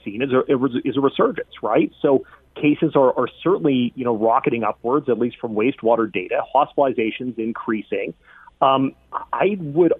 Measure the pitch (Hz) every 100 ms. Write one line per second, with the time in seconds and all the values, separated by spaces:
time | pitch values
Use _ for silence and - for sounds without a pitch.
0 | - 101 135 127 131 135 131 120 139 123
1 | 135 - 247 185 - - 110 123 - _
2 | 190 135 - - _ - 147 147 160 143
3 | 131 - 120 - 165 196 160 131 120 -
4 | 120 110 113 123 143 120 107 - 117 147
5 | 135 110 120 - 120 104 120 - 113 113
6 | 110 92 90 131 120 135 143 - 139 120
7 | 110 - 127 113 113 113 - 110 - 98
8 | 123 - _ - - - 135 135 135 -
9 | _ - - 120 180 208 156 143 170 -